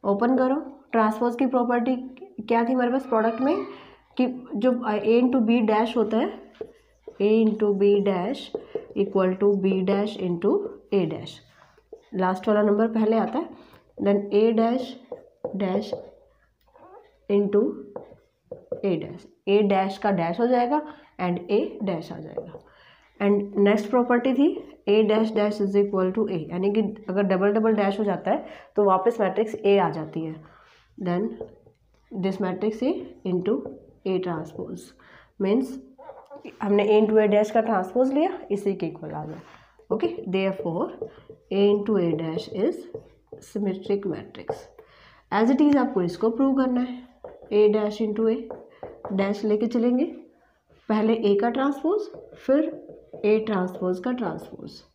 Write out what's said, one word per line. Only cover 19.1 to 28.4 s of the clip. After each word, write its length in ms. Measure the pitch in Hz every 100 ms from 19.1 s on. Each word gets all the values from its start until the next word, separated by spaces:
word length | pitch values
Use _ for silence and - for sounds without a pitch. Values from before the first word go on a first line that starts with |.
| 175 - _ -
A 100 | 202 202
dash 260 | 196 196 -
का 120 | 208
dash 280 | 185 165 175
हो 60 | 240
जाएगा 340 | 247 240 302 302 - - -
and 300 | 180 175 -
A 100 | 202 311 -
dash 280 | 202 170 -
आ 60 | -
जाएगा। 440 | 156 - 175 - - _ - _ _ _
And 360 | 202 202 202 -
next 320 | 202 214 214
property 420 | 254 247 240 254
थी 140 | 247 294 - - - -
A 80 | 208
dash 260 | 208 214 220 220
dash 240 | 208 208
is 160 | 202 202
equal 360 | 202 196 185 196
to 100 | 214
A, 100 | 180 151
यानी 200 | 175 196
कि 100 | 208 202 - -
अगर 140 | 190
double 300 | 196 190 196
double 220 | 214 220
dash 240 | 214 202 202
हो 60 |
जाता 260 | 208 175 -
है 140 | 277